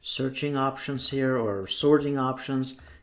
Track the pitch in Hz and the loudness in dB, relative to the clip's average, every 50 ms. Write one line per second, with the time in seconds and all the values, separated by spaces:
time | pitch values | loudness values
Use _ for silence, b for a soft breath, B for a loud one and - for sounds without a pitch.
0 | - - - - 131 135 131 - - 147 143 135 135 135 135 - - - 143 131 | -8 -8 -6 -4 -4 -4 -4 -4 -4 -2 0 0 0 0 -2 -4 -8 -6 -4 -4
1 | 127 - - 135 135 131 131 127 113 107 101 98 98 95 - - - 147 151 151 | -4 -2 0 0 2 2 2 2 0 0 -2 -2 -4 -4 -4 2 6 6 6 6
2 | 143 143 143 139 131 131 131 131 - - 139 131 131 131 - B B B B B | 6 2 -2 0 0 -2 -2 -4 -6 -4 -2 -2 -2 -2 -6 B B B B B